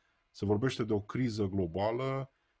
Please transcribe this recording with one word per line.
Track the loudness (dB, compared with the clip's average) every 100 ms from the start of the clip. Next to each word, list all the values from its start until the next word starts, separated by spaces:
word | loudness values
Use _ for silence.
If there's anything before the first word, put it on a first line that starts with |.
| _ _ _
se | -2
vorbește | 0 2 2 0
de | 0
o | -2
criză | -2 -2 0 0
globală | 0 0 0 0 0 0 -2 -4 -6 _ _